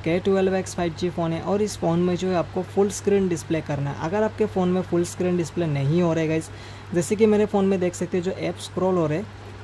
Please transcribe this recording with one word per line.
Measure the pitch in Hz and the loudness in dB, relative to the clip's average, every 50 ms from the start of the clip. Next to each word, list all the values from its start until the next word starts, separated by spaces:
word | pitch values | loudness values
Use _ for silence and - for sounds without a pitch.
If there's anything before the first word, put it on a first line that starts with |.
| - | -2
K | 160 165 185 | 0 0 2
twelve | 185 202 196 190 190 190 190 190 185 | 2 2 2 4 4 2 2 0 -2
X | - - | -4 -4
five | - 175 175 156 - | -2 -2 -2 -2 -2
जी | 185 180 | -4 -2
फ़ोन | 151 175 170 165 165 | -2 -2 -2 -2 -2
है | 165 165 | -2 -2
और | 165 190 208 | -2 0 0
इस | 214 202 - | 0 -2 -2
फ़ोन | - 185 165 165 170 | -2 0 2 2 2
में | 175 180 180 | 2 2 0
जो | 165 185 | 0 0
है | 185 185 | 0 0
आपको | 170 156 - - 185 175 | 0 0 -2 -4 -6 -6
full | - - 196 208 208 | -2 0 2 2 2
screen | 196 - - 202 196 196 190 185 | 0 -2 0 2 2 4 2 2
display | 170 156 - - 165 156 | 0 -2 -2 -2 -2 -2
करना | 151 - 147 139 143 143 | -2 -2 -4 -4 -4 -4
है, | 139 - | -4 -4
अगर | 151 160 190 208 214 | -4 -2 0 0 0
आपके | 214 - - 214 | 0 0 -2 -2
फ़ोन | 202 - 190 180 180 | 0 0 0 2 2
में | 180 185 175 | 2 0 0
full | - 175 170 175 | 0 0 0 0
screen | 170 - - 180 180 180 | 0 -2 -2 0 0 0
display | 175 160 - - 175 175 | 0 -2 -2 -2 -2 0
नहीं | 156 143 139 139 139 156 175 | 0 0 0 2 2 4 4
हो | 180 165 160 | 4 4 2
रहा | 165 | 2
है | 160 156 | 2 0
गाइस, | 160 160 160 - - - - - - - - - - | 0 -2 -2 -6 -12 -16 -16 -16 -16 -16 -8 -4 -2
जैसे | 175 170 - 214 | 0 0 0 2
कि | 190 220 | 4 4
मेरे | 214 208 208 214 | 6 6 4 4
फ़ोन | 208 - 202 196 | 2 2 2 2
में | 196 196 185 | 2 2 2
देख | 180 180 175 | 0 0 -2
सकते | - 185 170 - | -2 -4 -2 -2
हैं | 185 170 | -2 -2
जो | 185 | -2
ऐप | 185 - 160 165 180 - | -4 -4 -4 -4 -4 -6
स्क्रॉल | - - - 180 180 185 185 | -10 -8 -4 0 2 2 2
हो | 180 160 | 2 2
रहे | 147 147 | 2 0
हैं | 170 214 - - - - - - - | -2 -4 -6 -10 -16 -16 -16 -16 -6